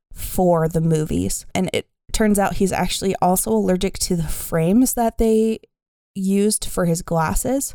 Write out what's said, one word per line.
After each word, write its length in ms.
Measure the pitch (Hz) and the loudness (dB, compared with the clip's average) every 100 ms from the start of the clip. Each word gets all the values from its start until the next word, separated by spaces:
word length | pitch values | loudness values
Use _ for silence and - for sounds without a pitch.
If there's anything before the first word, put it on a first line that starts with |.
| _ | _
for 540 | - - - 180 165 160 | -12 -8 0 2 4 2
the 140 | 170 | 0
movies. 640 | 165 160 156 151 135 - - | 0 0 0 -2 -2 -6 -8
And 160 | - 185 | -4 -2
it 140 | - - _ _ | -4 -6 _ _
turns 280 | - 220 202 | 0 2 4
out 160 | 196 175 | 2 0
he's 160 | 185 | 0
actually 440 | - 180 - 190 - | 0 -2 -2 -4 0
also 300 | 180 190 - | 2 2 0
allergic 460 | 220 196 180 190 - | 0 2 0 -2 -4
to 160 | - 175 | -2 -2
the 80 | |
frames 720 | 151 - - 165 165 214 254 - | -2 -4 -4 0 2 4 4 2
that 240 | 226 - | -2 2
they 400 | 226 220 220 220 - _ _ _ _ | 2 4 2 -2 -8 _ _ _ _
used 520 | - 190 196 208 214 - | -6 0 2 2 0 -4
for 200 | - 175 | -2 0
his 160 | 170 | -2
glasses, 720 | - 165 160 - - 269 - | -2 -2 0 -2 -2 -2 -4